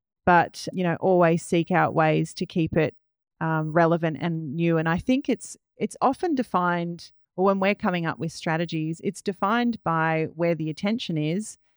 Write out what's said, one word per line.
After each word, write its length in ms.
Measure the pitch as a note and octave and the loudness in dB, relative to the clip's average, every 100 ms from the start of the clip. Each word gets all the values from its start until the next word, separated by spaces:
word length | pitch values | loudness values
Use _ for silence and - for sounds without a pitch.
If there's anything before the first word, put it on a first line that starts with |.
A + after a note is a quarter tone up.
| _ _ - | _ _ 4
but, 420 | E3+ - - - | 4 4 -4 -10
you 120 | F3 | -4
know, 120 | F3+ E3 | -2 0
always 420 | F#3 F3+ E3+ E3+ | 2 4 4 2
seek 280 | - E3+ E3 | 0 0 2
out 240 | F3 D3+ | 2 2
ways 400 | - D#3 D#3 D#3+ | 2 2 2 -2
to 120 | - - | -6 -6
keep 300 | - D#3+ - | -2 0 2
it, 180 | D#3 - _ _ _ - | 0 -2 _ _ _ -8
um, 320 | D#3+ D#3+ D#3 | -4 -2 0
relevant 460 | D#3 E3 E3 D#3+ D#3 | 2 4 2 0 -2
and 340 | F3 E3 D#3 | -4 -4 -6
new. 240 | D#3+ E3+ E3 | -2 0 2
And 100 | D#3+ | 0
I 100 | F3 | 0
think 300 | - B3+ D4 | 0 0 0
it's, 280 | A#3 - - _ - | -4 -6 -20 _ -8
it's 200 | G#3+ - | -8 -2
often 340 | B3+ C4+ F#4 | -2 0 -2
defined, 760 | C4+ A#3+ F3+ F3+ F3 E3+ E3+ - _ _ - | -2 -2 -2 0 0 -2 -8 -14 _ _ 0
or 80 | F#3+ | 2
when 120 | G3 | 2
we're 160 | F#3+ | 0
coming 300 | G3+ G#3+ F3+ | 0 0 0
up 140 | E3 - | -2 -4
with 120 | D#3+ | -8
strategies, 720 | - - D#3+ E3+ E3 D#3 E3 | -6 -2 -2 -2 -4 -4 -4
it's 200 | - - | -6 -6
defined 600 | - F#3 G3 A#3 A#3+ A3 | -6 -2 0 0 0 -2
by 460 | - E3 D#3+ D#3+ D#3+ | -2 0 2 0 -2
where 200 | D#3 E3+ | -2 0
the 160 | E3 D#3 | 0 -4
attention 460 | D3+ G3+ A#3 - E3 | -4 -2 -2 -2 -2
is 400 | D3+ F3 G#3+ - _ | -2 -2 -6 -14 _